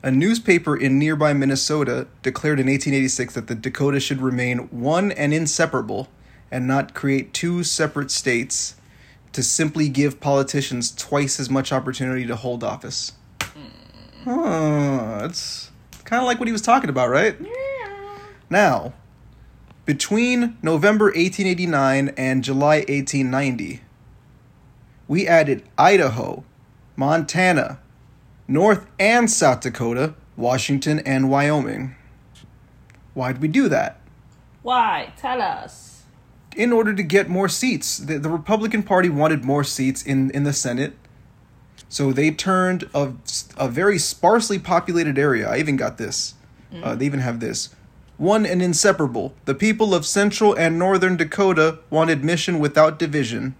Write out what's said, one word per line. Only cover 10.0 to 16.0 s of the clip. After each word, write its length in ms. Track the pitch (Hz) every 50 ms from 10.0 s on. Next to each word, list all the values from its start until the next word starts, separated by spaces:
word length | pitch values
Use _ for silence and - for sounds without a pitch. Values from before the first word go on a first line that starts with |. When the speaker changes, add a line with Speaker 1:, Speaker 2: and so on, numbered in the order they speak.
| 143 143 143 -
Speaker 1:
politicians 760 | - 143 139 139 139 135 - 143 135 - 135 123 120 - -
twice 460 | - - - 143 143 143 135 - -
as 80 | 139 120
much 220 | 135 135 131 -
opportunity 540 | 139 131 127 131 131 - 131 127 131 127 123
to 100 | 117 117
hold 260 | 113 117 123 123 120
office. 500 | 113 104 107 - - - - - - - - - - - - -
Speaker 2:
Hmm. 260 | - - - 151 143 - - - - - - - - - - - -
Speaker 1:
Huh, 1000 | 247 240 302 330 - 175 160 156 151 147 147 143 143 139 131 113 107 113 104 110
it's 460 | 170 180 - - - - - - - - - - - - -